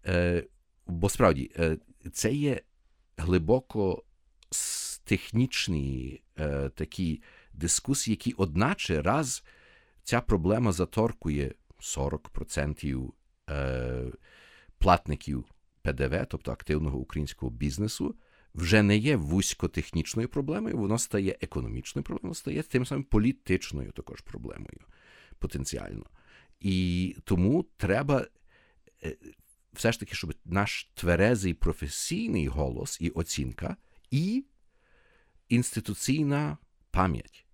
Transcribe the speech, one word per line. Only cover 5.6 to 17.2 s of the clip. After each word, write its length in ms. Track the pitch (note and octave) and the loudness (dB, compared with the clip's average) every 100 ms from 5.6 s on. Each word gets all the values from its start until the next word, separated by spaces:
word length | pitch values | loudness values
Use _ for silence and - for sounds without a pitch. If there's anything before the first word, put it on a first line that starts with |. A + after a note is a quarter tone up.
| - D#2+ C2+ B1+ C2 - _ - | -2 -2 -2 -4 -6 -12 _ -4
е, 300 | D2+ C#2+ C#2 | -2 -2 -4
такі 540 | - D#2 - F2 D2 - - _ | -6 -8 -4 -2 -4 -8 -20 _
дискусії, 600 | - E2 - - C3+ - | -6 0 0 0 -2 0
які 200 | G#2+ B2 | -2 -2
одначе 720 | - F#2+ D2+ A#2+ G3 - D#2+ | 0 0 2 0 0 -2 0
раз 420 | D#2+ C#3 C3+ - - - - - _ _ | 2 0 0 -6 -10 -20 -20 -20 _ _
ця 160 | - A#2+ | -2 0
проблема 520 | - G2+ E2 A2 A#2+ | 2 2 4 4 2
заторкує 840 | F2 F2 - A2+ - D#2+ C#2+ C2+ - _ _ | 2 0 2 0 0 -4 -2 -4 -6 _ _
сорок 480 | - - C#2 D2 - | -8 -4 -2 -4 -6
процентів, 840 | - D#2 - D2 D2 D2 C2 B1+ - _ _ - | -8 -4 -2 -2 -2 -4 -4 -6 -12 _ _ -8
е, 600 | C#2+ C2+ B1+ B1 B1 B1 - _ - - - - _ | -4 -2 -2 -4 -4 -6 -10 _ -20 -20 -20 -20 _
платників 680 | F#2 F2 - C#2+ - C2+ - - _ _ | 6 6 4 -6 -4 -6 -6 -20 _ _
П 100 | - | -4
Д 160 | C2 C2+ | 0 0
В, 180 | D#2+ - | 0 -2
тобто 260 | - - | -6 -6
активного 460 | - - D#2 D#2 C2 | -8 -2 0 0 -2
українського 520 | C2 D2+ | -4 -6